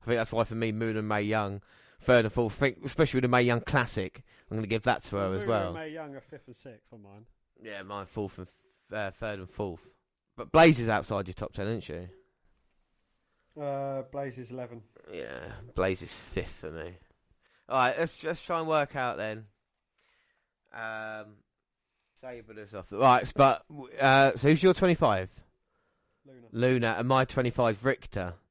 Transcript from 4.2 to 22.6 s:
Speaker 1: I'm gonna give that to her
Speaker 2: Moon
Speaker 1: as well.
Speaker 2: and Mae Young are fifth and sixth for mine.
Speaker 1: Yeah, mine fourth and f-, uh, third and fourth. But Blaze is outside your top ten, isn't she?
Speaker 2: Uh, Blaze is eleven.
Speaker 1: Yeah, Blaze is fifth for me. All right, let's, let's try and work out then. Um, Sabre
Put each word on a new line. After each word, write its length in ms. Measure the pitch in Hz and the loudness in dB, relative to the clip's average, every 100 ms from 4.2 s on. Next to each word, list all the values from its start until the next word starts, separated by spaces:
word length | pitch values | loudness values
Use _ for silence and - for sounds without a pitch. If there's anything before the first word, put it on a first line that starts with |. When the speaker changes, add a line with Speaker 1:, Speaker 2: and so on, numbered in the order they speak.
| - _ _ | -20 _ _
Speaker 1:
I'm 60 | 107 | -6
gonna 100 | 107 | -2
give 160 | 110 | -2
that 200 | 117 120 | 0 -2
to 120 | - 101 | -2 -4
her 120 | 98 | -2
Speaker 2:
Moon 100 | 95 | -2
Speaker 1:
as 60 | 101 | -2
well. 200 | 110 92 | -2 -2
Speaker 2:
and 60 | 87 | -6
Mae 140 | 160 | -10
Young 240 | 156 156 139 | -10 -12 -14
are 40 | |
fifth 260 | - 147 - | -18 -20 -20
and 80 | 120 | -20
sixth 320 | 139 110 _ | -20 -20 _
for 80 | 117 | -20
mine. 280 | 101 101 113 _ _ _ | -20 -20 -20 _ _ _
Speaker 1:
Yeah, 200 | 110 101 | -14 -12
mine 240 | 95 101 95 | -10 -10 -8
fourth 320 | - 101 - | -6 -8 -8
and 100 | 92 - _ _ _ | -16 -18 _ _ _
f-, 40 | 107 | -6
uh, 140 | 101 | -6
third 260 | - 110 104 | -6 -8 -8
and 100 | 92 | -12
fourth. 320 | - 104 82 - _ _ _ _ - | -8 -6 -6 -16 _ _ _ _ -16
But 140 | 120 | 0
Blaze 280 | 156 165 139 | 8 8 8
is 80 | 113 | 2
outside 400 | 104 - 101 92 | 0 0 -4 -4
your 60 | |
top 180 | 90 95 | -8 -10
ten, 140 | - 101 | -6 -6
isn't 160 | 113 | -6
she? 240 | - 78 90 - _ _ _ _ _ _ _ _ _ _ _ _ _ - | -8 -12 -14 -20 _ _ _ _ _ _ _ _ _ _ _ _ _ -10
Speaker 2:
Uh, 420 | 143 139 139 135 135 | -8 -6 -6 -8 -8
Blaze 260 | 139 139 120 | -10 -10 -10
is 120 | 117 | -14
eleven. 320 | 123 123 120 110 - - | -12 -12 -14 -20 -20 -16
Speaker 1:
Yeah, 400 | 87 60 65 78 101 - - | -12 -10 -10 -12 -14 -12 -2
Blaze 260 | 92 92 | -2 -2
is 100 | 87 | -6
fifth 380 | - - - 87 | -12 -8 -6 -6
for 200 | - 82 | -10 -12
me. 220 | 80 80 90 _ _ _ _ _ _ _ | -10 -12 -14 _ _ _ _ _ _ _
All 100 | 131 | 0
right, 160 | 123 139 | 0 0
let's, 240 | 165 - | -4 -4
let's 200 | 156 170 | -8 -8
try 160 | - 170 | -4 -4
and 80 | 160 | 0
work 260 | 156 143 | 0 0
out 220 | 143 127 76 | -4 -6 -4
then. 300 | 107 107 107 _ _ _ _ _ _ _ _ _ _ _ _ | -6 -8 -14 _ _ _ _ _ _ _ _ _ _ _ _
Um, 640 | - 110 110 110 110 107 107 _ _ _ _ _ _ _ | -14 -10 -10 -10 -12 -14 -20 _ _ _ _ _ _ _
Sabre 440 | _ 131 120 107 107 | _ -16 -16 -16 -18